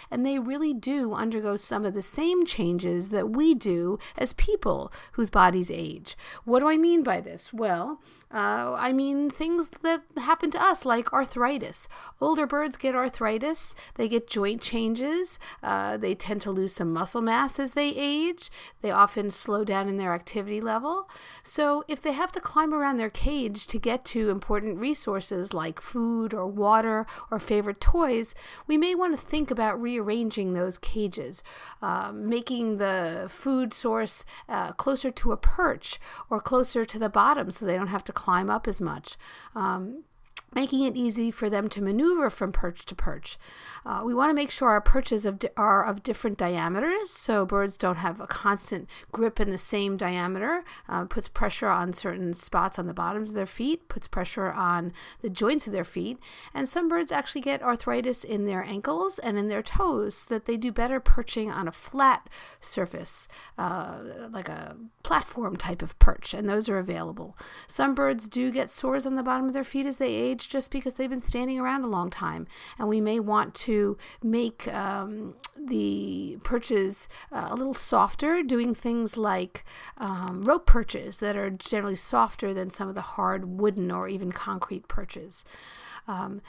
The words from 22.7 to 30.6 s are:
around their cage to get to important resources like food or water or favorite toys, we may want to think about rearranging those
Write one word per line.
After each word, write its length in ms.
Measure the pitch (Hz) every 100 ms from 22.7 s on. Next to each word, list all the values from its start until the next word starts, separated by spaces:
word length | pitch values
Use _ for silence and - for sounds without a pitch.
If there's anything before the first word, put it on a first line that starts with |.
around 240 | 302 277 247
their 140 | 214
cage 560 | - 277 294 226 208 -
to 100 | 233
get 280 | 226 247 -
to 240 | 226 214
important 480 | 196 - 208 214 180
resources 720 | 262 294 214 190 - 185 190
like 280 | 170 160 -
food 520 | - 240 233 233 220
or 140 | 214 185
water 600 | 202 202 220 226 220 220 - -
or 120 | 214
favorite 400 | - 208 202 202
toys, 560 | - 339 294 226 226 - - - -
we 80 | 302
may 180 | 359
want 240 | 359 359 285
to 80 | -
think 240 | 311 294
about 320 | 233 220 220
rearranging 680 | 240 240 208 233 220 214 185
those 260 | 180